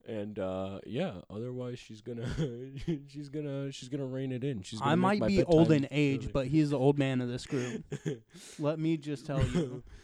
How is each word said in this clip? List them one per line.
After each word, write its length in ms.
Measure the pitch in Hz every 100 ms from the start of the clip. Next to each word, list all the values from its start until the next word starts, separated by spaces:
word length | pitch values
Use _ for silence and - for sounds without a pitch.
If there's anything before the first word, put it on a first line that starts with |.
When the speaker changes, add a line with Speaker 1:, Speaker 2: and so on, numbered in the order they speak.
| -
Speaker 1:
And, 320 | 110 104 101
uh, 400 | 95 92 95 98 -
yeah, 360 | 113 180 92 -
otherwise 500 | 101 123 127 123 123
she's 220 | - 107
gonna, 240 | 120 117 117
<laughs> 840 | - 160 120 131 135 170 151 143
she's 220 | 139 143
gonna, 420 | 147 147 139 139
she's 180 | 135 127
gonna 160 | 139 135
rein 260 | 131 135
it 120 | 127
in. 180 | 135 117
She's 160 | 90 110
gonna 120 | 139
Speaker 2:
I 40 | 165
Speaker 1:
make 60 |
Speaker 2:
might 180 | 185 208
Speaker 1:
my 60 | 113
Speaker 2:
be 100 | 190
Speaker 1:
bedtime 160 | 170 160
Speaker 2:
old 160 | 165
in 160 | 151 139
age, 320 | 139 143 139
Speaker 1:
early. 80 | 135
Speaker 2:
but 140 | 143 135
he's 220 | 156 151
the 80 | 143
old 180 | 135 143
man 240 | 135 131
of 80 | 123
this 160 | 123 -
group. 380 | 139 123 220 - 139 160 120
Speaker 1:
<laughs> 360 | - - - -
Speaker 2:
Let 180 | 147 160
me 200 | 160 160
just 280 | 143 143 -
tell 180 | 139 123
you. 360 | 170 139 123 -
Speaker 1:
<laughs> 60 | -